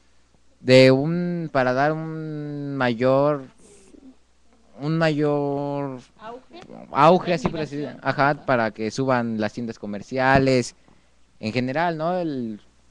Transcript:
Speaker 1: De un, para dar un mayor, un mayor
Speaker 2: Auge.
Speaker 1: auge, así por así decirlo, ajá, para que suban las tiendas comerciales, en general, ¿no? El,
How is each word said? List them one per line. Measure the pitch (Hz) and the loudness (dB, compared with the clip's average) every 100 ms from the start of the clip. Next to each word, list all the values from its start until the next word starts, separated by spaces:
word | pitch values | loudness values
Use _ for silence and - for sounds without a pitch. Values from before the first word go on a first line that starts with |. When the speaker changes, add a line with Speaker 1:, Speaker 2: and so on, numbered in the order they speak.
| _ _ _ _ _ _ | _ _ _ _ _ _
Speaker 1:
De | 123 127 131 | 6 8 8
un, | 131 147 170 175 175 160 | 6 2 -2 -4 -4 -4
para | 139 127 | -2 0
dar | 127 147 | 2 0
un | 156 160 160 156 151 147 143 143 139 | -2 -6 -10 -10 -10 -10 -8 -8 -4
mayor, | 127 113 127 135 143 147 131 - - - - - - - _ _ _ _ _ 101 | -2 0 2 2 2 -2 -8 -20 -20 -20 -20 -20 -20 -20 _ _ _ _ _ -10
un | 143 160 | -4 0
mayor | 160 147 147 147 143 139 143 143 139 127 - _ | 0 0 0 0 -2 -4 -4 -6 -8 -10 -16 _
Speaker 2:
Auge. | 214 247 - - - 57 62 | -18 -18 -20 -20 -20 -20 -6
Speaker 1:
auge, | - 151 180 180 | 4 6 6 2
así | 170 175 | -2 -2
por | 160 | -4
así | 151 143 | -8 -8
decirlo, | 139 - | -10 -8
ajá, | 139 139 139 147 - | -4 0 2 0 0
para | 127 110 | 0 0
que | 107 110 | -2 -6
suban | - 135 127 117 110 | -4 0 0 0 -2
las | 107 | -4
tiendas | - 120 113 | -6 -10 -10
comerciales, | 104 101 - 131 131 135 135 127 120 - _ _ _ _ _ - | -10 -12 -8 -2 4 4 4 2 0 -8 _ _ _ _ _ -10
en | 110 | -6
general, | 127 127 135 175 160 | -4 -4 -2 -2 -2
¿no? | 165 185 | -4 -4
El, | 165 135 117 104 - _ _ | -4 -6 -8 -10 -16 _ _